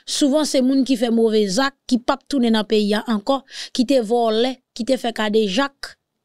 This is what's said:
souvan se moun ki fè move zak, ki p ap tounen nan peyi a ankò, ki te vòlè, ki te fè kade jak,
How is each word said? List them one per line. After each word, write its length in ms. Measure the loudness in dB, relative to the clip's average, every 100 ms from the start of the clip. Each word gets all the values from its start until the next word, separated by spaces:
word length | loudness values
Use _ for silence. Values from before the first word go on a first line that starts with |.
souvan 440 | -10 -2 2 2 0
se 140 | 0
moun 220 | 2 2 0
ki 140 | 0
fè 100 | 0
move 300 | 2 2 2 0
zak, 320 | 0 -2 -4 -4
ki 160 | -2
p 100 | 0
ap 140 | -4 -2
tounen 260 | -2 2
nan 140 | 0 2
peyi 260 | 0 2
a 120 | -2 -2
ankò, 340 | -4 0 -4 -4 -16 -10
ki 180 | -2 0
te 160 | 2
vòlè, 540 | 2 0 0 0 -2 -4 _ -10
ki 100 | -4
te 140 | -2
fè 160 | -2 -4
kade 300 | -2 0 0
jak, 480 | 0 -2 _ -20 -20 _ _